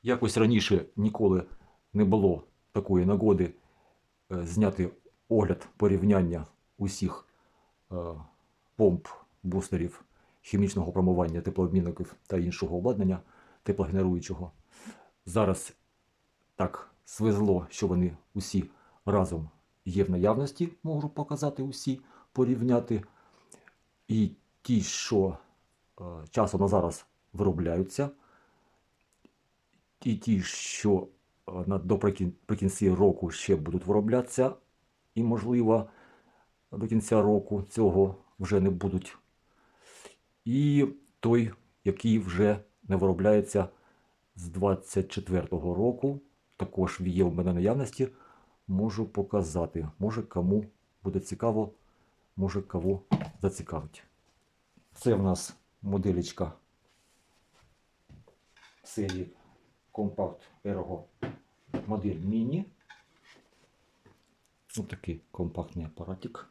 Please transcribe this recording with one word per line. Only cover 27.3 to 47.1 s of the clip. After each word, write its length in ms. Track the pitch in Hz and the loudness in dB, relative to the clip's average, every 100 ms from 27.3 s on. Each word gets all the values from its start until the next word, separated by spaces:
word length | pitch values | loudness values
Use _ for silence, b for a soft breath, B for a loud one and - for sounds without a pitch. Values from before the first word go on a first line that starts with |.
виробляються, 760 | 87 98 82 85 85 95 - 143 - b b b b b b _ _ _ _ _ _ _ _ _ _ _ _ | -2 0 0 -2 -2 -2 -4 -6 -6 b b b b b b _ _ _ _ _ _ _ _ _ _ _ _
і 120 | 123 110 | -4 -2
ті, 260 | - 101 | 0 0
що, 680 | 87 - - - 104 95 - _ _ _ - | 0 -8 -8 -2 2 2 0 _ _ _ -12
е, 40 | 92 87 | -6 -2
на, 120 | 98 | -2
до 200 | 90 104 | 0 2
прикін-, 340 | 101 95 90 - - | 2 0 -4 -6 -6
при 100 | 107 | -2
кінці 340 | 95 - 98 | -2 2 2
року 400 | 90 101 - 87 | 4 4 2 -4
ще 260 | - - 87 | -6 0 0
будуть 300 | 78 90 90 | 0 -4 0
вироблятися, 720 | 104 107 127 123 - 131 - _ _ _ _ _ | 0 2 0 0 0 0 -2 _ _ _ _ _
і, 80 | - | -2
можливо, 680 | 117 113 110 123 110 113 - b b b b b b _ _ | 0 0 0 2 4 2 0 b b b b b b _ _
до 140 | 104 110 | -8 -2
кінця 340 | 110 104 110 | -2 2 2
року 400 | 104 104 - 104 | 4 2 0 -6
цього 540 | 95 - 104 90 98 - _ - | -6 2 4 4 2 0 _ -10
вже 220 | 92 101 | 0 2
не 100 | 98 | 2
будуть. 480 | 90 98 92 - - _ _ _ B B B B B B B _ _ | 2 -2 -2 -6 -20 _ _ _ B B B B B B B _ _
І 440 | 117 131 147 143 139 - _ _ | -2 2 4 4 2 -2 _ _
той, 320 | 117 117 113 - _ _ | 2 4 2 -6 _ _
який 340 | 101 92 113 110 | -4 0 2 2
вже 460 | 92 90 104 101 - _ | 2 2 4 2 -4 _
не 140 | - 95 | -2 2
виробляється 720 | 95 87 101 107 101 101 92 b b b b b _ | 2 4 4 4 4 -2 -2 b b b b b _
з 140 | - 87 | -16 -12
двадцять 600 | 87 101 92 - 98 92 | -2 0 0 -2 -4 -4
четвертого 640 | - 92 90 87 87 87 | -8 -2 -4 -2 -4 -2
року, 460 | 87 117 120 139 139 _ _ _ _ | 0 0 0 -4 -4 _ _ _ _
також 440 | 92 - 90 - | -8 -2 -2 -2
є 240 | 90 | -2